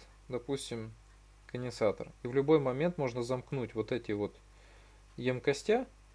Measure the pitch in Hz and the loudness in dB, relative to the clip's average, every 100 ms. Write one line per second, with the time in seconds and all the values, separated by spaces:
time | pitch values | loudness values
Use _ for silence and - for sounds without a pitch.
0 | - - - 123 120 135 - 117 110 113 | -14 -20 -8 -6 -4 -6 -4 -8 -8 -14
1 | - - - - - 123 123 - 110 - | -20 -20 -20 -20 -10 -8 -6 2 2 2
2 | - - 123 135 139 156 135 127 175 175 | -6 -10 0 2 6 6 6 2 0 0
3 | 131 123 120 127 - 135 113 113 107 123 | -2 -2 -2 -2 -2 -4 -2 -4 -2 -4
4 | - 104 101 - - - - - - - | -2 -2 -2 -6 -20 -20 -20 -20 -20 -20
5 | - - 127 127 143 139 - 233 254 - | -18 -4 -2 2 0 0 2 2 2 -12
6 | - | -20